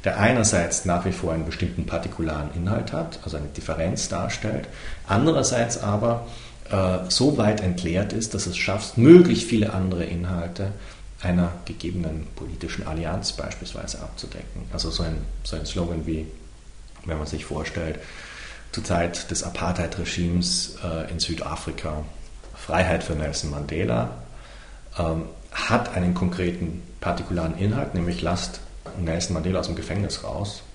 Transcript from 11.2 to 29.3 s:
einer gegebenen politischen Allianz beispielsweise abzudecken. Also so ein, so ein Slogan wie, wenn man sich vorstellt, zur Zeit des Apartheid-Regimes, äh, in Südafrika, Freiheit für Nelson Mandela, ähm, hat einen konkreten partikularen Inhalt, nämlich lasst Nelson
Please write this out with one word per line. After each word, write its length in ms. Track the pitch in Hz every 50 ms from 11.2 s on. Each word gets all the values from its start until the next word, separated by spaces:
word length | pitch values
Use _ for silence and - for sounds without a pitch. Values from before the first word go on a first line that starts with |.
einer 280 | - 92 90 87 87 85 87 - -
gegebenen 600 | - - - - 87 87 87 85 80 78 78 78 - -
politischen 500 | - - - 85 - 87 82 - - -
Allianz 460 | 80 80 80 82 78 82 98 - -
beispielsweise 680 | - - - - - - - - - - - - - -
abzudecken. 640 | - - - - - - - - - - - - 87 -
Also 180 | 92 87 85 82
so 120 | 80 -
ein, 140 | 82 80 80 76 78 - - - -
so 120 | - -
ein 80 | 80 76
Slogan 420 | - - 95 85 85 85 80 78
wie, 200 | 80 78 78 78 78 - - - - - - - - - - - - - - -
wenn 100 | 82 80 76
man 80 | 76
sich 200 | - - 78 -
vorstellt, 520 | - 71 78 78 - - 87 82 78 73 - - - - - - - - - - - - - - -
zur 140 | - 90 -
Zeit 460 | - 90 87 87 87 - - - -
des 120 | 85 -
Apartheid-Regimes, 1300 | - - - - 82 87 90 90 85 82 - - 85 - - 90 87 87 87 90 90 - - - - - - - -
äh, 260 | 87 80 82 78 -
in 80 | 90 82
Südafrika, 840 | - - 82 80 - 67 80 - - - 78 - - 82 76 76 76 - - - - - - - - - -
Freiheit 480 | - - - 80 85 90 80 82 85
für 120 | - - 82
Nelson 360 | 73 78 76 76 - - 73
Mandela, 720 | 71 71 71 71 78 82 95 117 58 58 - - - - - - - - - - - - - - - - - - - -
ähm, 240 | 85 82 80 82 - - - - - -
hat 440 | - - - - 110 104 - - -
einen 180 | 92 87 90 87
konkreten 680 | - 95 90 87 92 92 87 87 - 87 80 78 - - - - -
partikularen 560 | - 92 87 - - - 92 85 82 80 80 90
Inhalt, 360 | 98 107 110 139 - - -
nämlich 260 | 90 85 87 85 -
lasst 380 | 87 85 90 90 - - - - - - - - - - - -
Nelson 320 | 87 80 80 87 - -